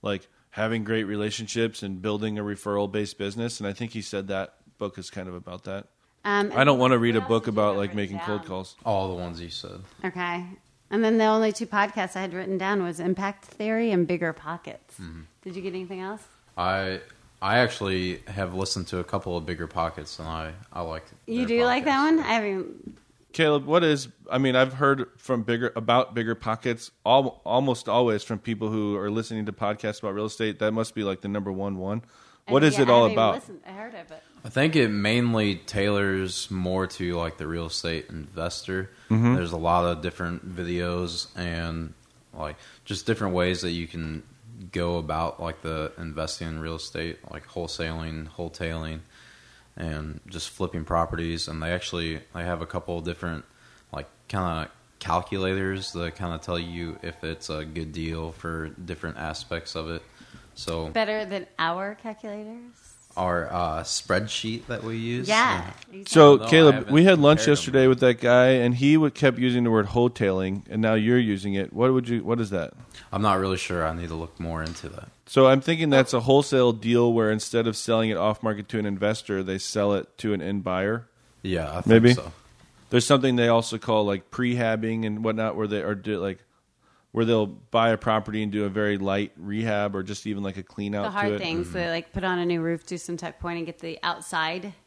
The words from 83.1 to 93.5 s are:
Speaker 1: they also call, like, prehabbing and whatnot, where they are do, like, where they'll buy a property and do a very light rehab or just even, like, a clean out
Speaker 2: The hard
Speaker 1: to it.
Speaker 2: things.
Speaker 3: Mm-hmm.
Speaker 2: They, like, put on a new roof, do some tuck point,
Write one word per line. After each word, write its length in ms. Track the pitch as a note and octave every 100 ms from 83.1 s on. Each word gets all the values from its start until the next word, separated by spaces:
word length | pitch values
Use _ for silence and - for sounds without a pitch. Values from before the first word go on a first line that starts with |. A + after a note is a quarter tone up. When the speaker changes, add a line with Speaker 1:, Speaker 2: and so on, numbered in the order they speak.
| C#3+ C3 B2
Speaker 1:
they 120 | A#2
also 280 | A#2 A2+ A2+
call, 300 | - A2 G#2
like, 240 | G2+ -
prehabbing 720 | - B2 A#2+ A#2 A2 A2 A2+ A2
and 160 | G#2+
whatnot, 320 | A2 A2 A2 F2
where 100 | G#2+
they 160 | G#2
are 120 | D#2+
do, 240 | G#2 G2 G#2
like, 200 | G2 F#2 _ _ _ _ _ _ _
where 120 | A2+ A2+
they'll 200 | A2+ G#2
buy 440 | - - A#2 A2+
a 60 | A2
property 440 | - A2 G#2+ G#2+
and 80 | G#2+
do 120 | G#2
a 40 | G2+
very 260 | G2 G#2 G2+
light 360 | G2 G2 G#2 -
rehab 580 | F#2 G#2 A2+ G#2 G#2
or 80 | G2
just 240 | F#2+ G2+ G#2+
even, 160 | G2+
like, 140 | G2+ F#2+
a 40 |
clean 320 | F#2 - G2+
out 80 | G2+
Speaker 2:
The 60 | G#3+
hard 180 | G3+ G3+
Speaker 1:
to 60 |
it. 40 | G#3
Speaker 2:
things. 260 | F3+ E3 F3
Speaker 3:
Mm-hmm. 80 | F3
Speaker 2:
They, 100 | E3+
like, 220 | E3 E3+
put 120 | F#3+
on 140 | F#3 F3+
a 80 | F3
new 140 | E3+
roof, 240 | E3 E3+ -
do 100 | F3
some 180 | - F3
tuck 200 | E3+ -
point, 200 | F3